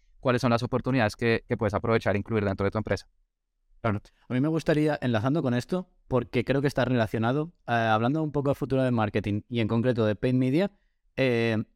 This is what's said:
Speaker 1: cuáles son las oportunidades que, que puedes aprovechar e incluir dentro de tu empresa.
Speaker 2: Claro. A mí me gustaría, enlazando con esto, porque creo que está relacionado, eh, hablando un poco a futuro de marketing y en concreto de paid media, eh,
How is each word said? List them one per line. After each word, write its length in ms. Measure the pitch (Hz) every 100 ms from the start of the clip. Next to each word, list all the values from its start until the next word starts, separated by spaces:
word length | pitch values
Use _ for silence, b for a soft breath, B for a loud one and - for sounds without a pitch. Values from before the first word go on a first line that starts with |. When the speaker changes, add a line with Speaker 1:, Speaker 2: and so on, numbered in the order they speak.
| _ -
Speaker 1:
cuáles 220 | 135 123
son 80 | 127
las 140 | 117
oportunidades 520 | 123 123 131 131 107 -
que, 280 | 120 113 -
que 100 | 120
puedes 180 | 104 98
aprovechar 400 | 113 110 110 101
e 40 |
incluir 240 | 98 110
dentro 200 | 101 95
de 80 | 98
tu 60 | 110
empresa. 280 | - 98 - _ _ _ _ _ _ _
Speaker 2:
Claro. 200 | 117 101 - b b
A 40 |
mí 60 | 123
me 60 | 151
gustaría, 500 | 160 - 151 151 147
enlazando 420 | 131 110 131 160
con 100 | 139
esto, 360 | 120 - 180 - _ -
porque 360 | 127 - 123
creo 180 | - 135
que 60 | 135
está 180 | 135 120
relacionado, 680 | 127 107 117 113 143 160 - -
eh, 60 |
hablando 500 | 117 113 107 120 156
un 80 | 156
poco 180 | 143 139
a 60 | 131
futuro 260 | 139 131
de 80 | 127
marketing 520 | 117 104 110 101 104 -
y 120 | 117
en 80 | 107
concreto 380 | 117 123 117 107
de 100 | 101
paid 180 | 127
media, 380 | 127 131 151 202 - _ _ _ -
eh, 460 | 131 117 113 110 -